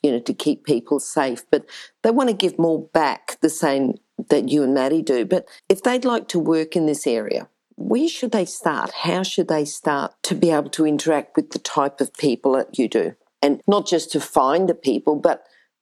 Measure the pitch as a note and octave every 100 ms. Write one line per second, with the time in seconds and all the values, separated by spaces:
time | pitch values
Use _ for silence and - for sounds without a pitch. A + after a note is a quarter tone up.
0 | D3 A#2+ A#2+ A#2+ D3+ C#3+ - A#2+ - C#3+
1 | - - C3+ B2 - D3 - - - _
2 | A3+ A#3 B3+ G3 F#3 - E3 D#3 - E3
3 | C#3+ - - - D#3+ - D3+ C#3 C3 -
4 | _ - - D3 B2+ D3 C3 C#3 C3 D#3+
5 | - B2+ G#2+ F3+ - - - G3 B3 B3
6 | B3+ A#3 - F3 D#3+ D#3+ D#3+ F3+ D#3 D3
7 | C#3+ A#2 G#2+ - - _ _ - G3 A3+
8 | D#4+ - A#3+ G#3+ F3+ - - C#3 - -
9 | E3+ F3 F#3 - E3 D#3 D3 - - C#3+
10 | - _ - D3+ E3+ D3+ C#3+ - D#3 D3
11 | D#3+ D3 C#3 - - - - - C#3 -
12 | C3 - D3 A#2 C3+ C3 - - A2 A2+
13 | E2+ - _ - C#3+ C3+ - G3+ - F3
14 | - D3+ - D#3 C3 E3 F#3 D#3+ C3+ G#2+
15 | - D3 E3+ C#3+ _ _ _ -